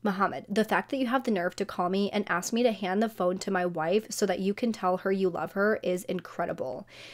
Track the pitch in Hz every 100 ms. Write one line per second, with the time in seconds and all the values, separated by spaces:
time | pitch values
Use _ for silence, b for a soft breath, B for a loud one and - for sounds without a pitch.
0 | 214 190 190 131 - 202 220 180 196 277
1 | 254 262 254 202 175 - 196 - 180 190
2 | 202 208 - 175 175 226 247 208 185 190
3 | 226 220 180 185 - 190 180 170 160 202
4 | 220 - 202 185 190 202 233 214 185 185
5 | 196 196 190 170 165 - 208 220 - 180
6 | 175 180 - - 170 160 - - - B
7 | B